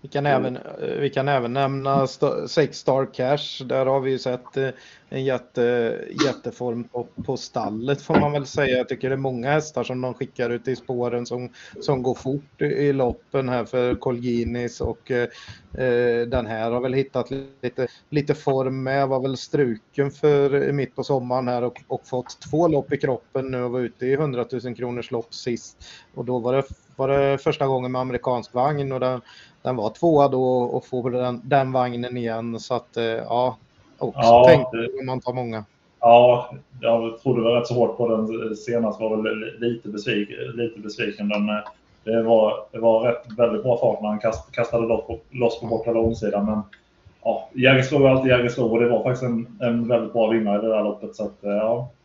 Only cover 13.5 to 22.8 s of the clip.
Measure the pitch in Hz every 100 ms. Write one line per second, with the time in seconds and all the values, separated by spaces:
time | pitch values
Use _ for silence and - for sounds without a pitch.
13.5 | 123 107 127 123 - 135 120 123 117 117
14.5 | 120 120 - 127 110 - 127 120 - -
15.5 | - - - 127 120 120 117 117 127 107
16.5 | 113 113 120 127 131 135 131 117 135 135
17.5 | 135 123 - 123 - _ 147 147 147 -
18.5 | 135 131 131 131 139 135 135 131 127 -
19.5 | 143 131 110 _ - 139 - 151 143 139
20.5 | 139 139 143 127 - 123 135 123 127 123
21.5 | 123 120 120 - 127 - 127 123 - -
22.5 | 151 170 147